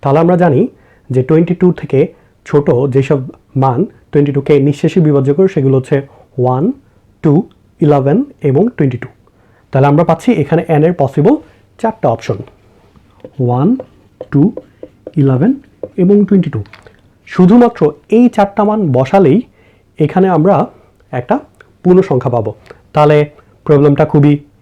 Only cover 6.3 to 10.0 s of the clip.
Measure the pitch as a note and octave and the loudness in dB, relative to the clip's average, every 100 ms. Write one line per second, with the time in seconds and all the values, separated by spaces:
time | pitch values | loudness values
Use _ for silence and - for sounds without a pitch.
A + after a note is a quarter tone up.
6.3 | - B2+ B2+ E3+ C#4 _ _ _ _ D#3 | -4 -2 0 -2 -6 _ _ _ _ 0
7.3 | D3 A#3 _ _ _ D#3 C#3+ C3+ E3+ C#4+ | 0 -2 _ _ _ 0 0 0 -2 -4
8.3 | - D3 C3+ A3 - C#3+ A#2 - _ _ | -6 -2 0 -2 -2 -4 -4 -12 _ _
9.3 | _ _ _ _ C3+ C#3 D3 | _ _ _ _ 0 2 2